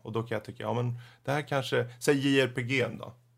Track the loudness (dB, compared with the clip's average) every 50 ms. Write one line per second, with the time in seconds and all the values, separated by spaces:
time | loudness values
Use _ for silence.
0 | _ -6 -4 -4 -4 -2 -4 -6 -6 -8 -12 -8 -4 -2 -2 0 0 -2 -2 -6
1 | -10 -18 -20 _ _ -2 -2 -2 -2 -2 -2 -2 -2 0 0 0 0 0 -6 -2
2 | 2 4 4 4 4 4 4 4 4 4 2 -4 -4 0 0 0 0 0 -2 -8
3 | -12 -14 -14 -18 _ _ _